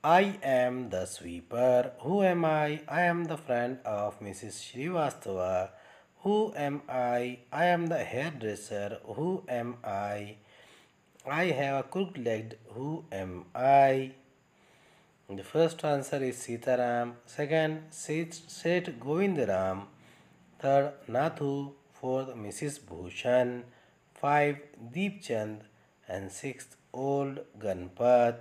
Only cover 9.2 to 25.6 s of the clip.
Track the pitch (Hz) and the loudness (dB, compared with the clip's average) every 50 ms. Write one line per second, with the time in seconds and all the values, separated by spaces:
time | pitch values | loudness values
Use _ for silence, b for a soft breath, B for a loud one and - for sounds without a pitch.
9.2 | 156 180 190 - - - 123 120 117 120 120 120 - 107 98 98 101 104 104 104 | -2 -2 -2 -4 -4 -4 -4 -4 -4 -6 -8 -10 -8 -6 -4 -4 -4 -4 -6 -6
10.2 | 104 104 104 B B B B B B B B B B B B _ _ _ _ _ | -8 -12 -14 B B B B B B B B B B B B _ _ _ _ _
11.2 | - 131 143 160 180 180 151 127 139 139 139 139 127 - - 180 196 180 - - | -8 -4 0 0 2 2 2 0 0 0 0 -2 -4 -4 -4 -4 -4 -4 -4 -4
12.2 | 120 117 113 110 110 113 117 - - - 104 117 135 147 160 165 160 - - 95 | -2 -2 -2 -2 -4 -8 -14 -18 -18 -16 -12 -8 -6 -6 -6 -8 -8 -10 -8 -8
13.2 | 95 92 90 90 80 - _ - 127 135 139 139 139 135 135 135 131 131 135 - | -8 -8 -8 -10 -12 -10 _ 2 6 8 10 10 10 8 6 2 0 -4 -10 -18
14.2 | _ _ _ _ _ _ b b b b b b b b b b b b b b | _ _ _ _ _ _ b b b b b b b b b b b b b b
15.2 | _ - 98 98 95 - - 151 165 160 165 - - 151 147 139 131 - - 139 | _ -12 -12 -12 -12 -2 2 4 4 4 2 -2 0 0 0 0 0 -2 -4 -2
16.2 | 135 127 120 123 - - 117 117 - 135 127 123 123 120 120 120 120 120 120 - | -2 -2 -4 -6 -8 -8 -8 -4 0 0 2 2 2 0 0 -2 -2 -4 -6 -14
17.2 | _ - - - 147 139 160 160 156 156 156 156 - - - - - - 151 160 | _ -14 -6 -6 -2 2 2 2 2 2 0 -4 -8 -14 -16 -14 -6 -4 -4 -4
18.2 | 170 165 - - - - - - - 165 175 180 175 180 143 117 117 139 151 175 | -4 -6 -10 -16 -18 -18 -18 -4 0 0 0 0 0 -4 -10 -10 -4 -2 0 2
19.2 | 202 202 185 151 123 101 95 92 95 95 95 98 98 - - b b b b b | 2 2 2 2 2 2 2 2 2 0 -2 -4 -8 -14 -18 b b b b b
20.2 | b b b b b _ _ _ - 139 139 139 139 147 143 - - - 113 123 | b b b b b _ _ _ 2 4 4 4 4 2 -4 -10 -12 -2 0 0
21.2 | 147 165 160 - 147 139 139 143 143 143 139 - _ _ _ - - 127 131 131 | 0 0 -2 -2 -4 -2 -2 -4 -6 -8 -12 -18 _ _ _ -8 -4 -2 -2 -2
22.2 | 131 131 123 117 107 104 98 - 147 147 143 - - 98 82 82 90 90 - - | -2 -6 -10 -10 -10 -10 -8 -6 -6 -6 -8 -8 -16 -16 -14 -12 -12 -12 -10 -4
23.2 | - 123 123 127 123 123 123 123 120 123 b b b b b b b _ _ - | 0 4 4 4 4 4 -2 -6 -10 -14 b b b b b b b _ _ -4
24.2 | - 143 143 147 147 147 143 143 - - - - 113 117 120 170 196 202 196 - | 0 2 4 4 4 4 2 -4 -10 -20 -20 -18 -18 -10 -4 -2 -2 -2 -4 -6
25.2 | - - 120 110 107 107 107 107 | -6 -4 -2 -2 -2 -4 -6 -12